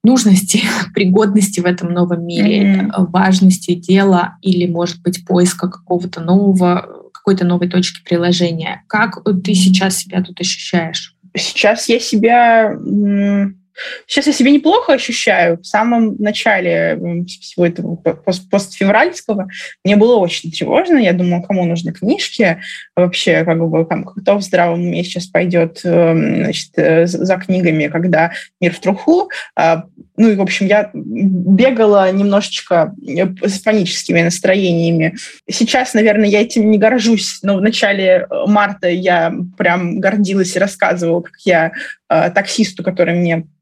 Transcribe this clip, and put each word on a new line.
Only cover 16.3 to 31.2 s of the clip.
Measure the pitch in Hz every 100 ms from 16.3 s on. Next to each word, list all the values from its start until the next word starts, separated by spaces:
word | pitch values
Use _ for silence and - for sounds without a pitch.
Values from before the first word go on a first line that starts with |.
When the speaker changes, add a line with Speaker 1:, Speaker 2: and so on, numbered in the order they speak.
| 208 226 196 175 165 165 160
Speaker 2:
м, | 175 170 180
вс-, | -
всего | - - 170
этого | 170 175 170
по-, | 160 -
пост-, | - 180 -
постфевральского | 202 196 - 196 214 339 349 - 202 190 - - - 185
мне | 208
было | 226 233
очень | 175 - 165
тревожно. | - - 285 370 302
Я | 196
думала, | 180 180 175
кому | 175 190 175
нужны | 170 170
книжки? | 170 196 403 - - 196 165 - - - -
Вообще, | 180 180 - 160
как | 165 165
бы, | 165 165 165
там, | 170 -
кто | 202 196 202
в |
здравом | 190 180 170 170
уме | 175 170
сейчас | 180 180 180
пойдёт, | - 180 175 165 -
эм, | 180 170 165 165 151 -
значит, | - - - -
э, | 156 165 175
з-, | 175 185
за | 185
книгами, | - 185 170 156 147
когда | 165 180 160 165 - - _
мир | 175
в | -
труху? | 180 196 - 349 392 - - -
А, | 165 165 - - - -
ну | 220
и, | 196
в |
общем, | 190 - 190
я | 208 208 226
бегала | - 226